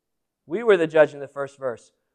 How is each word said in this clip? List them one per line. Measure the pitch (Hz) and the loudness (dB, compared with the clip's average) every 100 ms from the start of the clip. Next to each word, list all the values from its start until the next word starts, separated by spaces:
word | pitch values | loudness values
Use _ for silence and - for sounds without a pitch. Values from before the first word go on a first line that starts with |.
| _ _ _ _ - | _ _ _ _ -12
We | 180 | -6
were | 233 190 | 2 2
the | 160 | 2
judge | 160 143 | 4 2
in | 143 | 2
the | 135 | -16
first | 143 139 - | -12 -12 -8
verse. | 135 113 _ _ _ | -10 -10 _ _ _